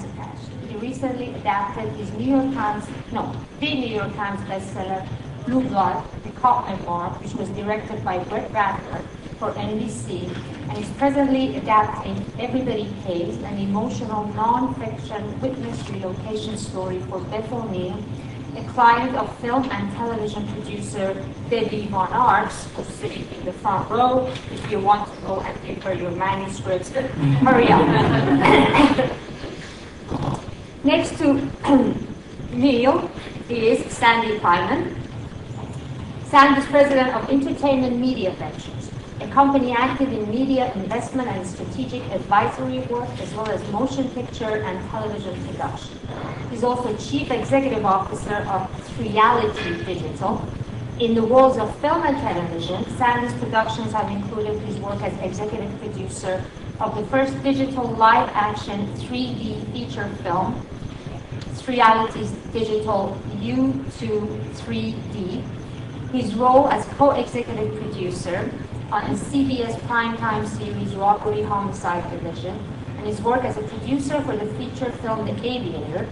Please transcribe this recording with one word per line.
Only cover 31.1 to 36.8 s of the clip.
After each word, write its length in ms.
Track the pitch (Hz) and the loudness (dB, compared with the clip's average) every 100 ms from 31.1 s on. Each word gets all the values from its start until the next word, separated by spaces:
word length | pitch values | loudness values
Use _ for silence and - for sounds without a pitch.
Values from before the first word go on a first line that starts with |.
| - | 2
to 320 | 294 269 - - | 4 4 0 -2
<clears throat> 320 | - 269 214 - - - - - - | 6 6 6 0 -6 -10 -14 -12 -6
Neil 580 | 240 277 240 254 339 339 - - - - | 2 4 6 4 4 0 -8 -10 -10 -4
is 440 | 240 220 262 - | 2 4 4 0
Sandy 460 | - 233 220 220 208 | 2 4 4 2 2
Hyman. 640 | 185 175 185 277 180 - - - - - - - - - - - - - - | 4 4 2 0 -2 -6 -10 -10 -10 -12 -12 -10 -10 -10 -10 -10 -10 -10 6
Sandy 340 | 269 285 277 | 10 10 8
is 60 | - | 6
president 460 | 285 | 6